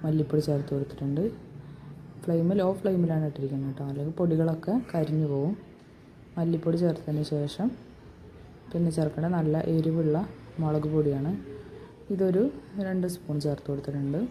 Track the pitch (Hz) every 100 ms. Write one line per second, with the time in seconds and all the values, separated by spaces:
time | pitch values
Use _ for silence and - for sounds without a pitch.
0 | 160 156 139 151 151 143 139 143 139 -
1 | 139 143 208 - - - - - - -
2 | - - - 170 170 202 185 190 190 185
3 | 175 160 151 143 139 139 135 135 139 139
4 | 147 165 175 160 165 160 - 233 240 170
5 | 151 156 151 139 147 208 - - - -
6 | - - - - 170 165 165 165 175 160
7 | - 151 151 151 147 - 220 - - -
8 | - - - - - - - 170 170 160
9 | 151 151 165 175 160 156 - 160 160 165
10 | 156 156 208 - - - 156 151 151 156
11 | 147 139 147 202 - - - - - -
12 | - 196 190 180 262 - - 196 190 185
13 | 180 175 - 147 147 143 - 139 143 143
14 | 139 151 247